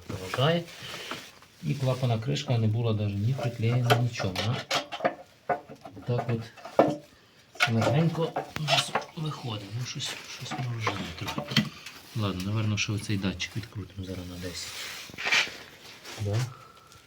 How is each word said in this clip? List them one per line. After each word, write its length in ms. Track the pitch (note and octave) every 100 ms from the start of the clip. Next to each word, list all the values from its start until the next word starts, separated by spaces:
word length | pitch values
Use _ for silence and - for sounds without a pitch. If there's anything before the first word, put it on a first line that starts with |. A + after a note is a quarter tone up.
| -
виглядає. 540 | - F#2 - C#3+ E3+ E3+ - - - - - - - - -
І 100 | D3+
клапана 460 | C3+ C3 B2 B2 A2
кришка 380 | A#2+ D3 - A#2
не 100 | A2
була 260 | A2 A#2+
навіть 220 | G#2 G#2
ні 200 | G2+ A2 C3+
приклеєна, 580 | A#2+ - A2+ B2 A#2+ A#2+
нічого. 540 | B2 - F#2+ F#2 G2+ C3 - - - - - - - - - - - - - - -
Так 220 | A#2+ B2
от 120 | A#2 - - - - - - - - - - - - A#2+
легенько 600 | A2+ A2 D3 E3 D#3+ E3 - - -
у 40 |
нас 280 | D3 C#3 - - -
виходить. 520 | - D#3 C3 B2 G#2 G2+ A2+
Ну, 60 |
щось, 280 | B2 D3 - - - -
щось 140 | B2
ми 260 | - B2+ A#2
вже 120 | G#2
не 360 | G2 F2+ E2+
трохи. 360 | - - - - - - - - -
Ладно, 280 | A2+ G2+ F#2
наверно, 320 | G2 G#2+ G#2+ G#2
що 160 | -
оцей 240 | G#2 - G2+
датчик 400 | G2 E2+ - A2
відкрутимо 480 | - G#2+ F#2 G2
зараз 220 | F#2 F#2 F2
на 60 |
десять. 360 | F2 F2+ E2+ - - - - - - - - - - - - - - - -
Да? 160 | G2+ A2 B2+ - - - - -